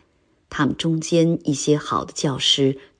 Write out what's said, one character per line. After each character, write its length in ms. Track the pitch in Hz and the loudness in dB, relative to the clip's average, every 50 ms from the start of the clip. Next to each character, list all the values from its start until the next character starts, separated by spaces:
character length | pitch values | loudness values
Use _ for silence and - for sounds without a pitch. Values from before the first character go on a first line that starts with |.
| _ _ _ _ _ _ _ _ _ _ | _ _ _ _ _ _ _ _ _ _
他 160 | - - 147 | -4 -2 -2
们 100 | 127 - | -2 -2
中 240 | - - 165 160 160 | -2 -2 0 0 -2
间 380 | 156 - 175 165 165 165 165 160 - | 0 0 2 4 4 4 2 0 0
一 100 | 156 139 | -2 -2
些 220 | 135 - 151 147 | 0 2 0 0
好 280 | 147 - - 120 73 65 | 0 0 -2 -4 -4 -4
的 80 | - | -6
教 260 | - - - 147 131 127 | -6 -4 -4 -4 -2 -2
师 400 | - - 151 143 139 135 135 135 - - _ | 0 0 2 2 2 2 0 -2 -8 -20 _